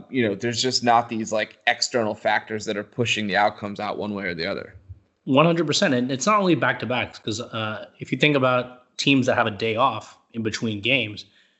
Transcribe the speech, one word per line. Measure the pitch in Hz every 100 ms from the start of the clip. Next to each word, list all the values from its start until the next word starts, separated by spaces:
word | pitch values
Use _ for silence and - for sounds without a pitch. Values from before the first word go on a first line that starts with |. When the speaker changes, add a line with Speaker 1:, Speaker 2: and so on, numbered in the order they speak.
| -
Speaker 1:
you | 131
know, | 110 98
there's | 120 110
just | 127 120
not | 120 117 117
these, | 113 107
like, | 110 104 - -
external | 120 - 123 107
factors | 107 110 107 - 107 104
that | 101
are |
pushing | 104 - 113 107 104
the | 95
outcomes | 104 - 104 98
out | 104 -
one | 104
way | 101 95
or |
the | 85 90
other. | 80 - - - - _ _
Speaker 2:
One | - 135 165
hundred | 170 151
percent. | 139 190
And | 123 127
it's | 131 202
not | 214
only | 185
back-to-backs, | 151 127 123 113 123 104 -
'cause, | - 107
uh, | 117 113 107 107 - -
if | -
you | 131
think | 151 143
about | 127 127 123 - _ -
teams | 147 135 123
that | 117
have | 113
a |
day | 101 113
off | 110 135 107 - - _
in | 117
between | 110 - 113 101
games, | 110 131 107 104 - _ _ _